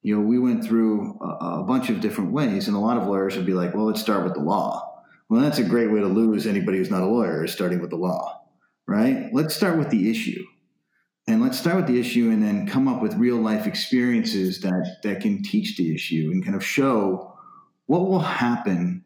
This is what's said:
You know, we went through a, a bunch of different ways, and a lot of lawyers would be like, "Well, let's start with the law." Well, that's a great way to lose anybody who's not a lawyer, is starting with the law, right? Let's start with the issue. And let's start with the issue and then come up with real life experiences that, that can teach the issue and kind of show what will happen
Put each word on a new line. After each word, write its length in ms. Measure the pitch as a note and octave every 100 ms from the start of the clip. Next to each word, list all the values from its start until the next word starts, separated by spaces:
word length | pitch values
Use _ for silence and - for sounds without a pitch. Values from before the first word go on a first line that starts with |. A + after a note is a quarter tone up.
| -
You 120 | G#2
know, 40 |
we 160 | G#2+ B2
went 280 | B2+ A2+ A2
through 520 | A2+ A2 G#2+ F#2 -
a, 400 | F2 - F2 E2+
a 20 |
bunch 260 | F#2+ B2+ A#2+
of 120 | G#2
different 320 | G#2+ - F#2
ways, 340 | C3 C3+ F#2+ G2
and 80 | G2+
a 40 |
lot 160 | A2 A#2+
of 100 | G2
lawyers 300 | G2 F#2+ F#2
would 80 | F2+
be 80 |
like, 200 | F#2 F2
"Well, 120 | G2 G#2+
let's 160 | G#2+
start 240 | - G2+ F2
with 80 |
the 80 | -
law." 600 | D2+ G#2 - - - - _ _ _
Well, 100 | A2+
that's 200 | D3 -
a 40 |
great 300 | G2+ A#2 A2+
way 80 | G#2+
to 60 | G2+
lose 380 | G2 A2+ G#2+ A2
anybody 320 | G2 F#2+ F#2+
who's 140 | F#2
not 120 | F#2+
a 20 | F#2
lawyer, 400 | A#2 F#2+ D#2 D#2+
is 80 |
starting 260 | - F2+ F2+
with 100 | F2
the 60 | E2+
law, 460 | F2+ - - - _ _ _ _ -
right? 440 | G#2 A#2+ C3 -
Let's 240 | B2 D#3 -
start 220 | G3 D#3+
with 140 | C#3+
the 200 | A#2 G2+
issue. 320 | A2+ - - - _ _ _ _ _ _ _ -
And 160 | A2+
let's 160 | B2+ B2+
start 200 | E3+ F#3
with 100 | E3+
the 140 | B2
issue 300 | A#2+ A#2+ A#2
and 120 | A2
then 240 | G#2+ G2+ G2
come 220 | C3 C3+
up 120 | A#2
with 120 | G#2+
real 240 | F2+ B2 A#2+
life 280 | A2 G#2+ G#2+
experiences 960 | - - B2+ B2 A#2 - G2+ F#2 F2+
that, 380 | F#2+ F#2 F2+ -
that 180 | G#2+ F#2+
can 200 | G#2+ G2
teach 360 | - G#2+ - -
the 180 | E2 D#2
issue 360 | - D#2+ D#2
and 100 | F#2
kind 140 | F#2 G2
of 80 | -
show 680 | - C3+ A#2 G2 F#2 - - - - _ _ -
what 240 | D#3+ F#3+
will 100 | F#3
happen 840 | D3+ - A#2+ A#2+ G2+ F2 F2+ F2+